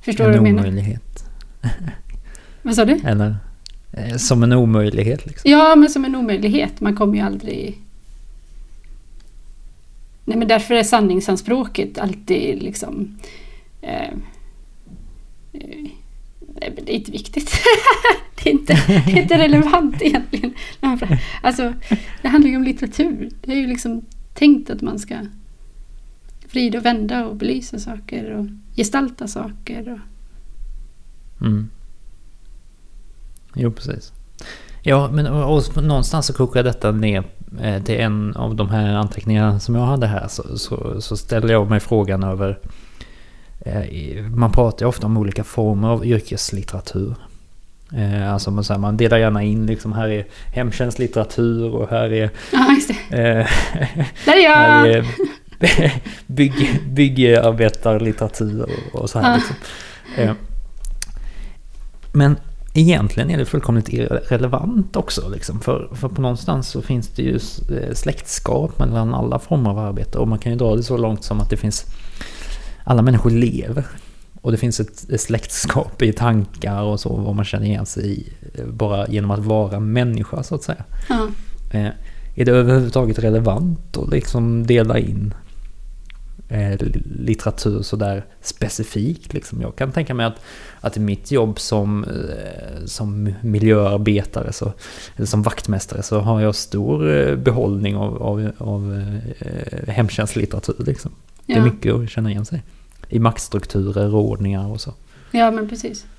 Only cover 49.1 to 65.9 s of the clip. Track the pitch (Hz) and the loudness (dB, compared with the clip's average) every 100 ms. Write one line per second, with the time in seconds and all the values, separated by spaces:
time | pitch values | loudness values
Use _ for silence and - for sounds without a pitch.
49.1 | 113 110 104 104 107 110 110 110 107 110 | 6 4 2 2 0 0 -2 -2 -2 -2
50.1 | 104 101 - - - 123 - 123 117 123 | -2 -4 -10 -8 -2 -2 0 -2 0 -2
51.1 | 113 107 - 117 117 117 117 110 117 113 | 0 -2 0 2 2 -2 -2 -2 0 2
52.1 | 110 107 - - 269 262 277 285 - - | 2 0 -4 -2 4 6 6 4 -6 -4
53.1 | 123 117 113 107 - - - 135 - 139 | 0 4 4 4 4 2 -2 -4 -2 -4
54.1 | - - 339 330 302 302 294 294 - 120 | -2 4 8 10 10 10 8 8 6 2
55.1 | 117 392 - - - 175 160 156 127 - | -2 -4 -4 -20 0 4 6 4 2 -8
56.1 | - - 131 139 135 143 143 143 135 139 | -16 -10 2 2 4 2 2 0 4 4
57.1 | 131 123 117 117 113 110 - 113 107 113 | 6 8 8 6 4 2 4 2 2 2
58.1 | 107 110 - 107 104 117 - - - - | 0 -4 -2 -4 -2 -4 -6 -8 -6 -4
59.1 | - 254 240 - - - - - - - | 2 4 4 2 -6 -12 -16 -16 -18 -10
60.1 | - 113 104 - - - - - - - | -2 0 0 -6 -6 -6 -8 -6 -6 -8
61.1 | - - - - - - - - - - | -8 -8 -8 -12 -12 -16 -14 -14 -14 0
62.1 | 143 143 147 - - - 156 160 160 104 | 4 6 4 -2 -12 -2 4 6 6 2
63.1 | - 131 165 127 147 131 117 110 - 117 | 0 0 0 0 -2 2 0 0 -2 -2
64.1 | 123 - 120 127 123 165 233 185 - - | -2 0 0 0 0 0 0 0 -2 -4
65.1 | - 101 101 - - 120 127 120 | -4 -4 -6 -6 -4 -2 -2 -4